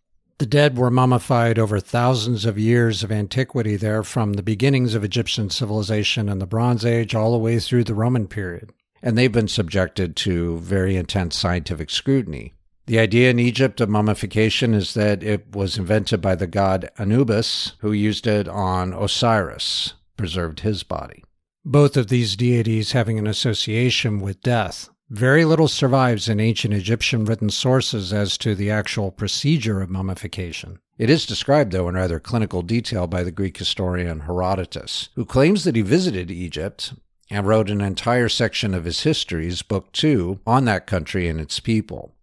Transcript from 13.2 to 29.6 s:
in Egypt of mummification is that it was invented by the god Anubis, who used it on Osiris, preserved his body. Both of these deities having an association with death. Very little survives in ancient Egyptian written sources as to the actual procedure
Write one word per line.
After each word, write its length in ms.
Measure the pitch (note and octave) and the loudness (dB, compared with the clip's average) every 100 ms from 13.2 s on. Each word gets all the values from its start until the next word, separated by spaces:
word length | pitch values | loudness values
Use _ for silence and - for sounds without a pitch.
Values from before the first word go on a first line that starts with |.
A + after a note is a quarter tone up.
| B2+ | 6
in 80 | A#2+ | 4
Egypt 420 | A#2+ A2+ C3 - | 2 2 0 2
of 80 | A2 | 0
mummification 840 | G#2+ G#2+ G#2 G2+ G#2+ A2 - A#2+ | 2 2 0 -2 0 2 2 2
is 200 | A2 F#2 | 2 0
that 280 | - G#2 G2+ | 0 0 0
it 320 | G#2+ G#2 - | -2 -4 -4
was 240 | G#2 G2 G#2+ | -4 -4 -2
invented 420 | F2+ G#2+ F#2+ G2+ | 0 0 2 0
by 140 | F#2+ | 0
the 140 | F2+ F#2 | 0 0
god 420 | G2 G2 F#2+ F2 - | 0 2 0 -2 -6
Anubis, 760 | G2+ A2+ B2+ G#2+ A#2 - - - | 0 2 2 2 0 -4 -6 -6
who 140 | G#2 | -2
used 340 | G#2 G#2 G#2 A2+ | 0 0 0 0
it 220 | G#2 F#2+ | 0 -2
on 440 | G2 F#2+ F#2 F#2 | -2 -2 0 -2
Osiris, 1040 | F2+ G#2 - A#2+ A2+ D#2+ - - - - - _ - | -2 -4 0 2 2 0 -6 -6 -4 -6 -10 _ -8
preserved 440 | F#2 F2+ E2+ D2+ | -6 -4 -6 -4
his 220 | G2+ G2+ | -4 -4
body. 400 | - - - - - _ _ _ | -6 -8 -10 -16 -20 _ _ _
Both 320 | D#3 C#3 C#3+ C3+ | 0 4 4 4
of 120 | G#2+ | 2
these 260 | B2 A2+ | 0 0
deities 580 | G2 B2 A#2+ A2+ A2 G#2+ | 0 2 2 2 0 0
having 240 | B2+ A2+ A2 | 0 0 0
an 120 | G#2+ | -2
association 880 | G#2 B2+ G#2 - G#2+ B2 A#2 A#2+ G#2 | -2 -2 -2 -2 0 0 0 0 -2
with 220 | G2 G2 | -4 -4
death. 480 | - A#2+ F#2+ - - _ - | 0 0 -2 -6 -16 _ -14
Very 340 | G#2+ B2+ D3 | -2 4 4
little 240 | D#3+ D#3 D#3 | 6 4 4
survives 580 | - C#3 C3+ B2+ A2 A2+ | 2 2 4 4 2 0
in 140 | G#2+ | 2
ancient 320 | A2 A2 A2 | 2 2 0
Egyptian 540 | G#2 F#2 A2+ - A#2+ G#2+ | 0 0 0 0 0 0
written 240 | A2+ G#2 | 0 0
sources 640 | - C3 C3 A#2+ A2 F#2 | 0 2 2 2 -2 -2
as 240 | G#2 G2+ - | -2 -2 -2
to 160 | A#2 | -2
the 160 | G2 G2+ | 0 0
actual 400 | G#2+ G2+ - G2 | -2 -2 -4 -4
procedure 720 | - G2+ - C#3+ D#3+ | -4 -6 -2 0 2